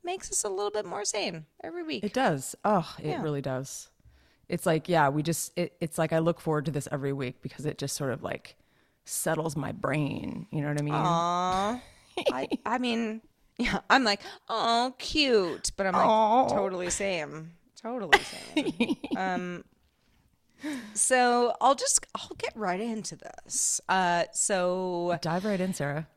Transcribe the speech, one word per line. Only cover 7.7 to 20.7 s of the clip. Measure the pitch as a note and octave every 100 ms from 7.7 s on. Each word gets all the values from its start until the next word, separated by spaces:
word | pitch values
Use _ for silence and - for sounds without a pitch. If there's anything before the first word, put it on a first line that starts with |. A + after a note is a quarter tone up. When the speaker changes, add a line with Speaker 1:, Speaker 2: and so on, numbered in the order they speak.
| -
Speaker 2:
just | C#3 -
sort | C#3
of, | A2+
like, | - - - _ _ _ _ _
settles | - - E3 D#3 D#3+ D#3+
my | C#3
brain. | - - D3+ C#3 - - - -
You | D#3
know | D3
what | D3
I |
mean? | D3
Speaker 1:
Aw. | D3 F3+ E3+ F3 F3 F#3 F#3 G3+ B3 - - _ -
Speaker 2:
<laughs> | -
Speaker 1:
I, | B3+ C#4 C#4
I | - B3
mean, | B3 A3+ A3+ A3 _ _ _ -
yeah, | A#3+ - -
I'm | B3+
like, | A#3 G3+ - - -
"Oh, | A3 A3+ A#3 B3+ B3+
cute," | - D#4 C#4 A3 F3 C3 - -
but | F#3+
I'm, |
like, | - -
Speaker 2:
Aw. | A3 G#3+ A#3+ C4
Speaker 1:
totally | - G3 F#3 F3+
same. | - G3 F3 D3 D3+ D#3+ - _ -
Totally | A3+ B3 F#3 -
same. | - - - - C4+ E3+ A3+ D4 -
Speaker 2:
<laughs> | G#3
Speaker 1:
Um, | F#3+ F3+ F3+ F3 - _ _ _ _ _ _ _ _ _ D4